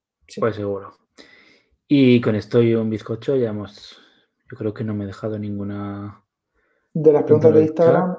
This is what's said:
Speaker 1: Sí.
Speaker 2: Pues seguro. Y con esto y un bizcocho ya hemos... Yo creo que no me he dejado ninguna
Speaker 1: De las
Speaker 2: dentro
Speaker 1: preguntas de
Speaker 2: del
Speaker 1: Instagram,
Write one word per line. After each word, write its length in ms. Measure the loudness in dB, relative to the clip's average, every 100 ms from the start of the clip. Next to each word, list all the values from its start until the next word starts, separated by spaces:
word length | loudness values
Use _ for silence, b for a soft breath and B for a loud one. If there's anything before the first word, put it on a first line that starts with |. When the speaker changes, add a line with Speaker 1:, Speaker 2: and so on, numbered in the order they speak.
| _ _ _
Speaker 1:
Sí. 120 | -6
Speaker 2:
Pues 140 | -4 -4
seguro. 380 | -6 -8 -12 -20 _ b b b b b b _ 0
Y 320 | 4 6 4
con 140 | 2 -2
esto 260 | 0 0
y 120 | 2 0
un 140 | -2
bizcocho 460 | -6 -8 -8 -4 -2
ya 140 | -2
hemos... 520 | -6 -12 -16 -20 b b b b _ _
Yo 80 | -8
creo 160 | -8
que 100 | -6
no 100 | -6
me 100 | -8
he 40 | -8
dejado 300 | -10 -10 -8
ninguna 840 | -8 -8 -10 -10 -10 -12 -14 -18 _ _ _ _ _ _ _
Speaker 1:
De 200 | 0 4
las 120 | 4 4
Speaker 2:
dentro 140 | 4
Speaker 1:
preguntas 140 | 4
de 60 | 4
Speaker 2:
del 80 | 4
Speaker 1:
Instagram, 460 | 2 2 2 0